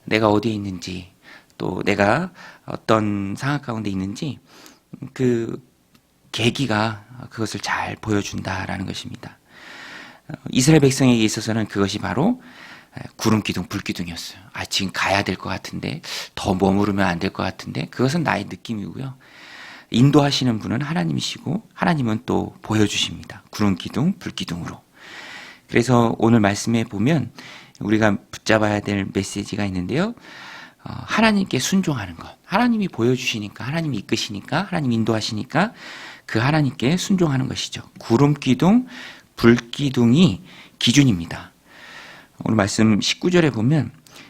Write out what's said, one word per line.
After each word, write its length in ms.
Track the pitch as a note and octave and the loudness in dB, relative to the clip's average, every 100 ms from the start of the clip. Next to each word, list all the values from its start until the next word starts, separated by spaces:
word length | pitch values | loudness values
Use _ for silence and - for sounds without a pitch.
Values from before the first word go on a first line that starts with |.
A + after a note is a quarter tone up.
| - | -2
내가 240 | A2 A2 | 2 4
어디에 220 | G#2 A2+ | 4 2
있는지, 600 | G#2+ G2+ F2+ - F2+ F2+ _ - - _ - | -2 -6 -8 -10 -10 -14 _ -20 -20 _ -8
또 240 | - F#2 | -6 -4
내가 480 | G2+ G2+ G2+ C3 F#3 - - - - | 0 2 2 2 -2 -10 -20 -20 -14
어떤 720 | - - A2 G#2+ G2+ G2 G2 | -6 2 2 2 -2 -4 -6
상황 240 | C3+ C#3+ | -4 -4
가운데 280 | C3+ A2 G#2 | -6 -6 -4
있는지 500 | F#2+ F#2+ G2+ D#3 G2+ _ - - _ _ - C3 | -4 -4 -6 -8 -10 _ -20 -20 _ _ -16 -12
그 480 | - B2+ A#2 A2+ - - _ _ _ _ _ _ | -2 0 2 -2 -8 -12 _ _ _ _ _ _
계기가 760 | - A#2 - B2+ G#2+ A2+ G#2 - A#2+ - | 0 0 2 0 0 0 -4 -14 -20 -14
그것을 300 | - A2 G2+ | -8 -6 -6
잘 360 | - - F#2+ G2+ | -4 -4 -6 -6
보여준다라는 880 | A2 G#2 G2 G2+ F#2+ F#2+ F#2 F#2 F#2+ | -2 0 -2 -6 -6 -6 -6 -6 -6
것입니다. 520 | F#2 G2+ - - - _ - - - - - - - - | -8 -12 -14 -16 -20 _ -20 -20 -18 -18 -18 -20 -20 -18
어, 60 | - - | -14 -6
이스라엘 320 | - B2+ D#3+ | 2 6 6
백성에게 420 | C#3 C3 C3 A#2 | 6 6 4 6
있어서는 440 | A2 A2 A2 A2 G2+ | 4 0 -2 -2 -2
그것이 320 | G#2 G2 G2+ | 0 0 0
바로 420 | F#2 F#2 F#3+ B3 - - - - - - - - | -4 0 0 0 -8 -20 -20 -20 -18 -16 -16 -4
구름 260 | A2+ A2 | 2 2
기둥, 260 | G2 F#2 F2 | 0 -4 -6
불 120 | G2+ | -6
기둥이었어요. 640 | - G2 F2 E2+ - - - | -6 -8 -8 -10 -12 -16 -16
아, 140 | - F#2+ | -12 -6
지금 260 | - F#2+ | -4 -4
가야 320 | - G#2 G2 | -2 0 0
될 140 | G#2 F#2 | 0 -4
것 100 | F#2+ | -6
같은데, 540 | F#2+ - - - D#2+ - - - - | -8 -10 -8 -8 -8 -10 -12 -10 -4
더 180 | - F#2 | -2 2
머무르면 500 | F#2+ G2 G#2 G2+ F#2 | 2 2 0 0 0
안 140 | F2 | 0
될 120 | F#2+ | -4
것 100 | - | -4
같은데, 440 | F#2+ - G2 - - | -6 -8 -10 -8 -6
그것은 380 | - B2+ E3+ | -2 0 0
나의 220 | B2+ G2 G2 | 0 -2 -4
느낌이고요. 640 | F#2+ - A2 F#2 A#2 C3+ C3 - - - - - - - | -12 -10 -8 -8 -10 -10 -12 -20 -20 -20 -20 -20 -20 -2
인도하시는 640 | A2 C#3 D3 C#3+ - B2+ A2 | 4 6 6 4 2 0 -2
분은 220 | G2 A2+ | -4 -4
하나님이시고 880 | C#3+ E3 E2 C2+ - - - G#3 - | -4 -4 -2 -2 -4 -8 -6 -6 -8
하나님은 500 | - F#3 D#3 A#2 G#2+ - | -2 0 2 0 -2 0
또 300 | F#2+ F#2+ - | -2 -2 -8
보여주십니다. 800 | - G#2+ G#2 - - E2+ E2 - - | -2 2 2 0 -4 -6 -14 -18 -10
구름 260 | - G#2 F2+ | 0 0 0
기둥, 420 | - G2 E3 G3 | -2 -2 0 -2
불 140 | - | -6
기둥으로. 500 | - F#2 F2 D2+ - _ _ - - - - - - - | -8 -6 -6 -8 -12 _ _ -20 -18 -16 -16 -18 -20 -2
그래서 480 | A#2+ A#2 A#2+ A#2 - | 0 4 4 4 4
오늘 220 | A2+ A#2 | 6 6
말씀에 460 | G2+ G#2 - A#2 A2+ | 4 2 0 0 -2
보면 460 | G2 A#2 E3 G#2+ - - - - - | -2 2 2 -2 -10 -20 -20 -20 -8
우리가 380 | G2+ G#2+ A2 G2 - | 0 2 2 0 -6
붙잡아야 480 | - - A2 G#2+ G#2 | -6 2 2 4 0
될 280 | G#2+ G2+ G2 | 0 -2 -2
메시지가 520 | G2 F#2+ G#2 G#2 G#2+ G2+ | -4 -4 -6 -6 -4 -4
있는데요. 480 | F#2 F2+ C3 G#3+ A#3+ - - - - - _ | -4 -2 -2 -2 -6 -16 -20 -18 -18 -20 _
어, 100 | - | -16
하나님께 640 | - - - A3 G#3 F#3+ C3 | -12 -4 2 4 2 0 -2
순종하는 560 | - F#3+ F3+ C3 F#2+ E2 | 0 0 2 -2 -6 -10
것. 200 | - - - | -16 -20 -4
하나님이 420 | F#3+ B3 A3+ F#3 | 0 2 2 -2
보여주시니까, 760 | - A#2 B2+ - A2+ G#2 - | 0 2 2 -2 -6 -8 -10
하나님이 340 | A2+ E3 D#3 A#2+ | -6 -4 -2 -4
이끄시니까, 640 | - A2+ - G2+ - D3+ | -2 -4 -2 -8 -4 -4
하나님이 320 | G3 F3 C3 A2+ | -2 -2 0 0
인도하시니까 800 | A2 A2 - G#2+ - C#3+ G#3+ - - - - - - | 0 0 -2 -6 -4 -2 -2 -4 -16 -16 -18 -18 -4
그 140 | A2+ | 0
하나님께 580 | B2+ D#3 C#3 - A#2+ F3+ | 2 2 0 0 0 0
순종하는 500 | - F#3+ E3 C3 C3 | 2 2 2 2 -2
것이죠. 360 | - - - - - | -4 -8 -10 -14 -12
구름 340 | - A#2 C#3+ | 0 4 4
기둥, 540 | C#3+ C3 B2 E3 A#3+ B3+ - - - _ - | 2 0 4 6 4 2 -8 -16 -18 _ 4
불 200 | A#2 A#2+ | 6 6
기둥이 880 | A#2 - C#3+ B2 A#2+ C3+ F#3 F3+ - - - - | 2 -4 -2 2 4 6 6 2 -8 -20 -20 -2
기준입니다. 720 | - C#3+ C#3 F2+ E2 - - _ _ - - - - - - - | 2 6 6 4 -2 -10 -14 _ _ -20 -20 -20 -20 -20 -20 -8
오늘 120 | - G#2+ | 0 2
말씀 440 | G2 - A2 G2+ | 2 4 4 4
십구 280 | - - F3 | 0 -2 2
절에 220 | F3 D#3 | 4 4
보면 400 | A2 A#2 D#3 G2+ - - - - | 2 2 2 0 -6 -20 -20 -20